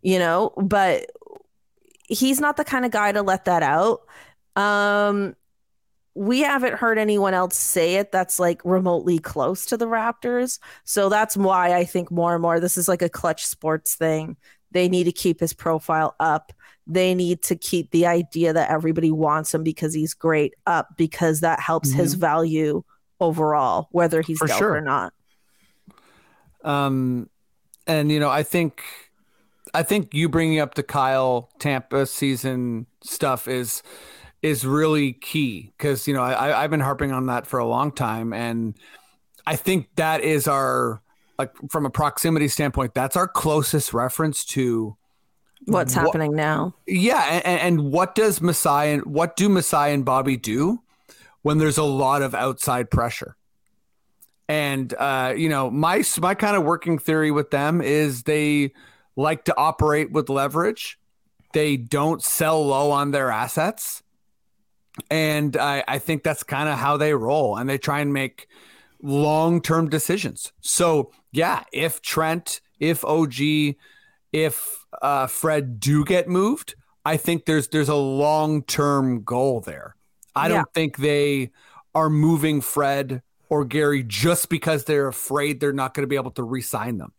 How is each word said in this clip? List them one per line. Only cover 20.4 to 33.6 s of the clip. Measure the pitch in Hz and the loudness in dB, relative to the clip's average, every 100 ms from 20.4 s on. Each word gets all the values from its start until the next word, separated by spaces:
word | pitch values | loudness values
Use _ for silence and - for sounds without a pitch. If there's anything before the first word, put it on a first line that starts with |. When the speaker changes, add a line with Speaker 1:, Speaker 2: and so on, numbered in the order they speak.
| 147 - - | 0 -2 -2
Speaker 1:
up, | 170 - - | -2 -2 -2
because | 165 - 170 156 | -2 0 0 2
that | 165 165 | 0 0
helps | - 165 143 | -2 -2 0
his | 131 170 | 0 0
Speaker 2:
Mm-hmm. | 185 | 0
Speaker 1:
value | 170 156 165 156 156 156 - _ _ _ | 0 2 2 0 0 -2 -6 _ _ _
overall, | 170 160 156 151 131 87 156 | 0 2 2 2 2 0 -2
whether | 175 170 160 | 0 2 2
he's | 160 160 | -2 -2
Speaker 2:
For | 160 | 0
Speaker 1:
dealt | 101 | 2
Speaker 2:
sure. | 214 151 | 2 0
Speaker 1:
or | |
not. | 151 135 90 _ _ _ _ _ _ _ - - _ _ _ _ _ _ | 0 -2 -2 _ _ _ _ _ _ _ -20 -20 _ _ _ _ _ _
Speaker 2:
Um, | 156 143 139 135 127 123 107 _ _ _ _ - - | -4 0 0 0 0 -2 -6 _ _ _ _ -14 -2
and, | 156 147 | 0 2
you | 151 | 2
know, | 147 | 2
I | 139 | 0
think, | 147 180 165 - - - - _ _ _ _ _ - | 0 0 -2 -4 -20 -20 -20 _ _ _ _ _ -6
I | 156 | -4
think | 165 208 160 | 0 0 0
you | 147 165 | -2 0
bringing | 156 165 156 | 2 2 2
up | 147 - | 0 -4
the | |
Kyle | 135 147 131 135 131 123 117 _ | -4 0 2 2 2 0 -4 _
Tampa | 147 135 - 135 135 | -2 -2 -2 -2 0
season | - 139 127 135 127 123 117 117 _ | -2 -2 -2 -2 -4 -4 -6 -10 _
stuff | - - 147 123 - | -12 -4 -2 -2 -4
is, | 127 | -6